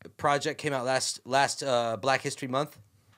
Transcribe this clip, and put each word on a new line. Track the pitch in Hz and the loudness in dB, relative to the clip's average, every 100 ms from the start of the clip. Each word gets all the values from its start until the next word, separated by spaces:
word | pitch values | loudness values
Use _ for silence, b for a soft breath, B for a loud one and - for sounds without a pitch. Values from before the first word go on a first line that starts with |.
| - - | -20 -2
project, | 147 143 151 139 | 0 2 0 -4
came | 151 | -4
out | 135 | -2
last, | 123 131 - - 120 | 0 0 0 -4 0
last, | 131 139 - | 4 4 0
uh, | 139 120 117 110 | 0 0 0 0
Black | 135 131 | 2 2
History | 143 - 131 | 0 -6 -2
Month, | 131 156 - - _ _ | -2 -2 -8 -20 _ _